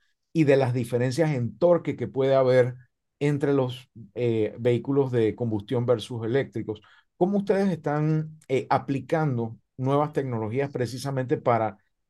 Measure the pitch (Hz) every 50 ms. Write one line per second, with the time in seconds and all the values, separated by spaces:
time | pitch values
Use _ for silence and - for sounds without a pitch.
0 | _ _ _ _ _ _ - 165 156 135 139 139 135 123 123 131 117 - 127 120
1 | 123 131 123 147 165 156 147 127 120 113 - - 170 175 175 165 165 156 139 -
2 | 127 101 - 135 135 135 135 135 131 127 127 127 123 123 123 - - _ _ _
3 | _ _ _ _ 143 147 147 139 147 143 143 139 131 123 123 - - _ _ 113
4 | 113 - - 117 123 120 113 110 107 104 - 117 117 123 123 117 - 135 139 139
5 | 135 131 123 120 113 107 101 - 123 117 107 104 101 - 131 120 120 120 123 107
6 | 104 - 127 113 113 110 123 139 131 - - 117 104 - 107 101 - _ _ _
7 | _ _ _ - 180 185 202 202 202 - 202 196 196 196 170 160 - 151 143 151
8 | 151 156 156 156 156 156 - - - - 135 127 123 - 135 135 - - 139 135
9 | 127 - 165 160 156 147 127 117 117 113 113 - _ _ _ - 127 131 143 143
10 | 151 151 151 151 135 131 120 110 110 107 113 135 143 143 - 127 127 113 123 123
11 | 120 139 139 131 131 120 117 - - 127 120 113 110 107 98 - _ _ _ _
12 | _ _